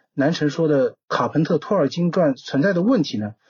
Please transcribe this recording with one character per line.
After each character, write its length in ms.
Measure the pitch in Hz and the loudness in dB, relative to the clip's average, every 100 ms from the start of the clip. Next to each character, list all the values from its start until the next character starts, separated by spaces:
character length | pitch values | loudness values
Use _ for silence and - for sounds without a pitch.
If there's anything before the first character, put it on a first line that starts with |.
| _ | _
南 200 | - 139 | -2 -2
辰 180 | 170 151 | 0 -2
说 160 | 143 160 | 0 2
的 300 | 143 123 - _ | 2 0 -4 _
卡 200 | - 120 | -4 -2
彭 160 | 147 | 0
特 140 | 165 160 | 0 0
托 180 | - 202 | 0 0
尔 120 | 139 | 0
金 220 | 170 175 | 0 0
传 240 | 185 156 | 2 0
存 280 | 127 - 135 | 0 -4 0
在 100 | 147 | 0
的 100 | 175 | 2
问 220 | 202 254 | 2 2
题 120 | 143 107 | 0 -4
呢， 180 | 107 - _ | -6 -10 _